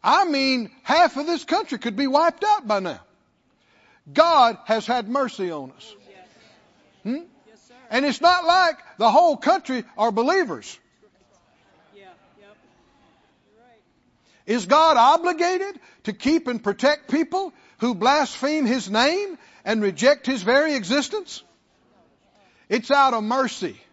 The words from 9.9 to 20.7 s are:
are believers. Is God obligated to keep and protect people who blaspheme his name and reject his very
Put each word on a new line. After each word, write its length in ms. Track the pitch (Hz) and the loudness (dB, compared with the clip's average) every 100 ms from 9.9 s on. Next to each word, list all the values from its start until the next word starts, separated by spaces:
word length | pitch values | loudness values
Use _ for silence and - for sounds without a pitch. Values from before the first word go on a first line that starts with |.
| - | -2
are 140 | 226 | -2
believers. 640 | 208 254 381 294 135 - - _ _ _ _ _ _ _ _ _ _ _ 202 190 175 190 _ 202 208 _ _ _ _ _ _ _ _ 196 214 240 226 _ _ _ _ _ _ - | 0 0 0 0 -6 -12 -20 _ _ _ _ _ _ _ _ _ _ _ -20 -20 _ _ _ _ _ _ _ _ _ _ _ _ _ _ _ _ _ _ _ _ _ _ _ -4
Is 200 | 233 180 | -4 2
God 320 | 285 320 269 | 4 4 6
obligated 840 | 240 330 339 330 349 370 392 359 _ _ | 4 4 0 -2 -2 -2 -6 -12 _ _
to 80 | - | -12
keep 380 | 202 269 320 320 | -6 -2 -2 -2
and 120 | 240 | -6
protect 480 | 208 202 262 294 - | -4 0 0 0 -2
people 440 | 285 320 370 381 _ _ _ | -4 -2 -4 -6 _ _ _
who 180 | 233 202 | -4 0
blaspheme 680 | 226 285 277 - 269 311 247 | 2 2 0 -4 -4 -2 -2
his 240 | 254 185 | -2 -2
name 480 | 208 262 359 403 330 _ _ | 0 0 0 -6 -12 _ _
and 180 | - 220 | -6 -2
reject 440 | 208 156 240 294 - | -2 0 2 2 -2
his 180 | 262 | -4
very 320 | 180 262 311 | 0 0 0